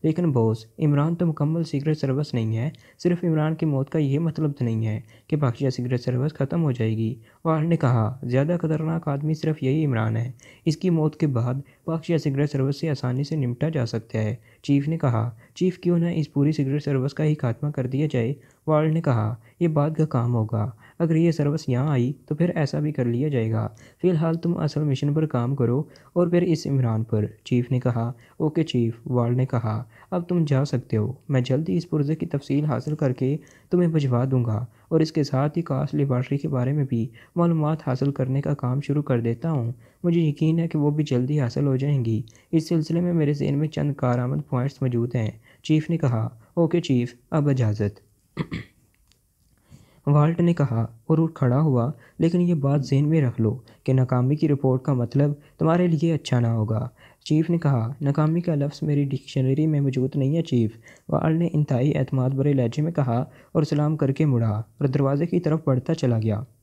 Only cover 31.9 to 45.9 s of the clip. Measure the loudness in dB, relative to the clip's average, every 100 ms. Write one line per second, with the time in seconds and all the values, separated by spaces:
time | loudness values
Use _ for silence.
31.9 | -2 -2 -2 -4 -6 -2 -2 0 -2 -4
32.9 | -2 -2 0 -2 -2 -8 -20 _ 2 2
33.9 | 2 2 2 2 0 0 -2 -4 _ _
34.9 | -2 0 0 0 0 0 -2 -4 -4 -2
35.9 | -2 0 0 0 -4 -2 -2 0 0 -2
36.9 | -2 -4 -8 -10 0 2 2 0 -2 -2
37.9 | -2 -2 -2 -2 -2 -2 -2 -2 -4 -2
38.9 | -2 0 0 0 -2 -2 -2 -2 -6 -16
39.9 | _ 0 2 0 2 0 2 0 0 0
40.9 | 0 0 0 0 0 0 0 0 0 0
41.9 | 0 0 -2 -4 -16 _ -2 0 -2 0
42.9 | -2 0 2 0 0 0 0 -2 -2 -2
43.9 | 0 0 0 0 -4 -2 -2 -2 -2 -2
44.9 | 0 -2 -2 -4 -6 _ _ 0 0 2